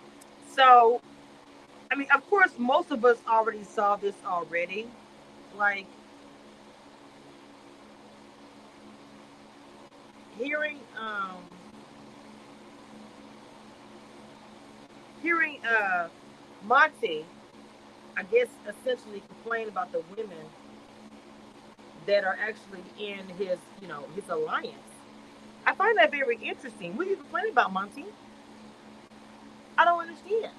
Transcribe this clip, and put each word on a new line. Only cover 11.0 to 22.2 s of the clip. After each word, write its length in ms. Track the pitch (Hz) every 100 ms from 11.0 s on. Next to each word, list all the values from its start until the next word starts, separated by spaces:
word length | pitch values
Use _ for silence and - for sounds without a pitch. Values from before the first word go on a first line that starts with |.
| 220 208 190 180 180 - - - - - - - - - - - - - - - 214 - - 220 - - - - - - - - - - - - - - - - - -
hearing, 360 | 311 339 311 277 226
uh, 420 | 220 196 180 165 - - - - -
Monty, 640 | 202 262 311 - 208 156 165 - - - - - - - - -
I 80 |
guess, 240 | 190 233 240 - 214
essentially 540 | 208 262 240 214 202 -
complain 400 | - 226 226 220
about 240 | 190 180
the 100 | 170 165 202
women 300 | 214 160 156 - - - - - - - - - - - - - - - -
that 180 | 202